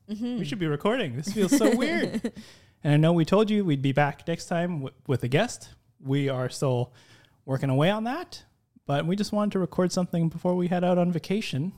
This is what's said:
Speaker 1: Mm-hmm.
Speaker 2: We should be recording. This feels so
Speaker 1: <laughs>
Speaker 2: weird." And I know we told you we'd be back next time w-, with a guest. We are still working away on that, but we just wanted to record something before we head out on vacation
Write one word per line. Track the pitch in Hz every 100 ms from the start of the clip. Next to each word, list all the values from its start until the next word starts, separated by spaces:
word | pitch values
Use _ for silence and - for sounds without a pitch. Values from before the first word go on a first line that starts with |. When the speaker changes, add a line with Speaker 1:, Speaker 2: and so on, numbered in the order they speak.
| -
Speaker 1:
Mm-hmm. | 208 240 247
Speaker 2:
We | 151
should | 220
be | 160
recording. | 147 202 262 175 120
This | 156
feels | 101 190 285
so | - 240
Speaker 1:
<laughs> |
Speaker 2:
weird." | 285 339 220 214 220 - - - _ _
And | 156
I | 147
know | 160
we | 170 156
told | 190 214
you | 214 190
we'd | 143
be | 135
back | 135 143 139 -
next | 165 -
time | 175 175 165
w-, | 131 - -
with | 131
a | 120
guest. | 143 240 - - - _ _
We | 135 139 139
are | 131 127
still | - 143 120 127 - _ - _ _ -
working | 135 139
away | 131 160
on | 214 226
that, | 302 349 - - _ _ _ -
but | 143 160
we | 202
just | 202
wanted | 208 208
to | 190
record | 175 - 180
something | 190 180 175 165
before | 165 180 180
we | 175
head | 180
out | 180 180
on | 175
vacation | 165 - 196 - 131 175